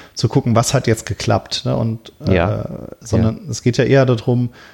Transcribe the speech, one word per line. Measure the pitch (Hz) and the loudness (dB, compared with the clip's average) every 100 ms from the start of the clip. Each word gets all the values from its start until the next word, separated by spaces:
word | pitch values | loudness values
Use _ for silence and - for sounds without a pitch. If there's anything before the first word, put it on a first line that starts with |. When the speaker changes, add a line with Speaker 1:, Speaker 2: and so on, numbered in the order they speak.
| - - | -16 -2
Speaker 1:
zu | 120 | 0
gucken, | 139 131 113 | 2 2 2
was | 117 | 2
hat | 127 120 | 0 0
jetzt | 110 - | -2 -2
geklappt, | 104 - 104 - - 123 | -6 -2 -2 -2 -6 -2
ne? | 127 | -2
Und, | 113 113 - - - | -2 -4 -10 -8 0
äh, | 92 | 2
Speaker 2:
Ja. | 87 107 - - - - | 2 -2 -6 -10 -14 -18
Speaker 1:
sondern | 117 113 113 110 180 | -2 0 2 -2 -8
Speaker 2:
Ja. | |
Speaker 1:
es | 113 | -4
geht | 127 123 | 0 2
ja | |
eher | 120 135 127 | 4 4 4
darum, | 117 - 123 120 - - | 2 0 0 0 -6 -20